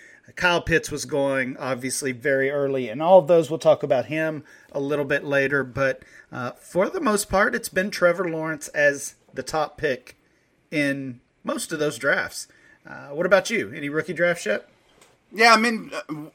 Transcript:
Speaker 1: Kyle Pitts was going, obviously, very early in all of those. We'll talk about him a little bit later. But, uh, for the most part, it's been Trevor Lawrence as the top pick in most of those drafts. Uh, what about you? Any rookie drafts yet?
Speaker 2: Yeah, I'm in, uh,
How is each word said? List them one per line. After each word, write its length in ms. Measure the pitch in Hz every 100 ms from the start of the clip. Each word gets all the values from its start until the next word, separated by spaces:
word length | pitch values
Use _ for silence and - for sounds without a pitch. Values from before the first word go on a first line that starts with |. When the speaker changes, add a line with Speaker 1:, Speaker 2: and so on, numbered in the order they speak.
| - - _ -
Speaker 1:
Kyle 240 | 180 170
Pitts 300 | - 160 -
was 160 | 147 123
going, 500 | 147 139 135 127 139
obviously, 540 | 131 127 131 - 139
very 380 | 123 143 135 135
early 400 | 143 139 135 120
in 100 | 123
all 200 | 165 185
of 80 | 151
those. 240 | 170 147
We'll 80 | 160
talk 240 | 160 143
about 240 | 143 131 117
him 360 | 156 160 151 - - _
a 80 | -
little 260 | 139 147 139
bit 180 | 143
later. 400 | 147 139 135 143
But, 380 | 127 131 135 131 - - -
uh, 220 | 123 123
for 360 | - - 170 202
the 100 | 381
most 300 | 269 208 -
part, 240 | 196 220
it's 160 | 233 -
been 220 | 190 196
Trevor 360 | - 175 175 175
Lawrence 400 | 160 160 156 -
as 440 | 156 143 143 - - _ 131
the 80 |
top 340 | - 156 147 -
pick 400 | 147 120 - - _ _ _ _ -
in 500 | 151 143 139 135 117 _ _
most 280 | - 285 -
of 60 | 160
those 220 | 151 113
drafts. 480 | 139 180 - - - _ _ _ -
Uh, 200 | 67 135
what 180 | 143 185
about 240 | 196 185
you? 200 | 226 -
Any 160 | 156 143
rookie 260 | 156 151
drafts 340 | 156 175 170 208
yet? 200 | 202 - _ _ _ _ _ _
Speaker 2:
Yeah, 220 | 196 233
I'm 100 | 220
in, 280 | 233 220 151
uh, 220 | 143 - 151 156